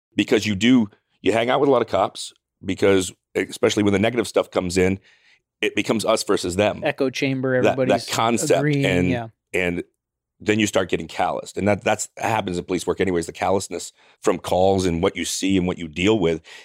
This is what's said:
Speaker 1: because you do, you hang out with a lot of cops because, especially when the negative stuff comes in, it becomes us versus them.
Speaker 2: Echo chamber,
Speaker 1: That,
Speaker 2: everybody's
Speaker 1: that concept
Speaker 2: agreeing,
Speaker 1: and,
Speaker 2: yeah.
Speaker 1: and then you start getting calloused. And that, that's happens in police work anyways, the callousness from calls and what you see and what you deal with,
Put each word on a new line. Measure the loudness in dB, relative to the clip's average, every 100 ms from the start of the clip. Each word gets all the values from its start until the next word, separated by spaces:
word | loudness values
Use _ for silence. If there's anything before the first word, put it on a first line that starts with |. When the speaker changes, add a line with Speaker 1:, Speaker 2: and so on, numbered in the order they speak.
| _
Speaker 1:
because | -4 0 0 0
you |
do, | 0 4 4 2 -6 _ _
you | -2
hang | 0 2
out | 2
with | 2
a |
lot | 2
of | 2
cops | 0 0 -4 -16 -18 _ _
because, | -8 0 4 4 2 -8 _
especially | -6 -6 -2 0 2
when | 2
the | 2
negative | 2 0 -2
stuff | -2 -2
comes | -2 -2 2
in, | 2 0 _ _ _ _ _ _
it | -4
becomes | -2 -2 0
us | 0 0
versus | 0 0 0 0
them. | 0 0
Speaker 2:
Echo | -4 -2 -4
chamber, | -2 -2 -2 0 2
Speaker 1:
That, | 2
Speaker 2:
everybody's | 2 0 0 -2
Speaker 1:
that |
concept | -2 0 0 2 2
Speaker 2:
agreeing, | 2 0 2
Speaker 1:
and, | 2 2
Speaker 2:
yeah. | -2 -6 -16 _
Speaker 1:
and | -2 -2 -4 -8 _ _ _ _ _
then | -2 0
you | 2
start | 0 0
getting | -4 -4
calloused. | -4 -2 -4 -8 -4
And | -2
that, | 0
that's | 0 -2 -4 -6
happens | -4 -2 -4 -6
in |
police | -4 -4 -2
work | -2
anyways, | 0 -2 -4
the |
callousness | -4 -2 -2 -2 -10 -12 -18 _ _
from | -2 -2
calls | 0 2 4 4 2
and | 0
what | 0 -2
you |
see | -6 -4 0 2
and | 0
what | -4
you | -8
deal | -2 2 2
with, | 2 -2 -8 -20